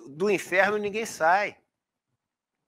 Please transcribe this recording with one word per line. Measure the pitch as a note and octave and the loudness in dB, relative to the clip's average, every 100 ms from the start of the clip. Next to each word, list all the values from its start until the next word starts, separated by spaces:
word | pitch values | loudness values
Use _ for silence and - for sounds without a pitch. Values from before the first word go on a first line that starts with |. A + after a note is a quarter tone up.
| A2+ | -12
do | C#3+ G3+ | -2 0
inferno | F#3 - F3+ G3 G#3+ | 0 0 2 4 2
ninguém | G#3 G3+ A3+ | -4 -6 -8
sai. | - E3 F#3+ G3+ - _ _ _ _ _ _ _ _ _ _ | 0 2 2 0 -8 _ _ _ _ _ _ _ _ _ _